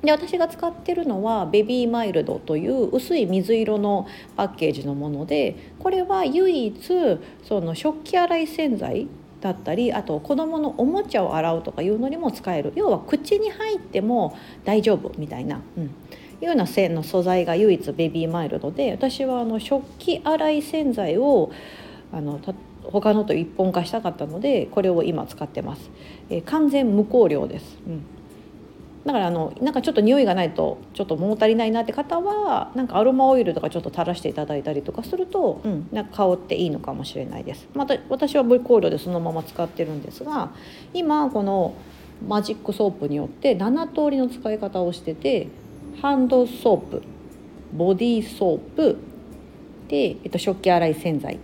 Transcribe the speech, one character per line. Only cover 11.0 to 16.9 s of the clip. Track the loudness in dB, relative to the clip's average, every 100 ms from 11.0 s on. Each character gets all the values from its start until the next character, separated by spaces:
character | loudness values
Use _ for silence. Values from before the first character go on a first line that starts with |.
ち | 0 0
ゃ |
を | 0 0
洗 | 0
う | 0
と | -4
か | -4
い | -2
う | 0
の | -2
に | -2
も | -4
使 | -4 -4
え | -2
る。 | -2 0
要 | 2
は | 2
口 | 0 -2 2 0
に | 0
入 | -2 -4 -4
っ |
て | -4 -2
も | 0 2 0 -4 -18 -8 0
大 | 2
丈 | 4
夫 | 2 0 -8
み | -8
た | -6
い | -6
な、 | -6 -8 -8
う |
ん、 |
い | -8 -8 -18 -20 -20 -8
う |
よ | 0
う | 2
な | 2
線 | 2 2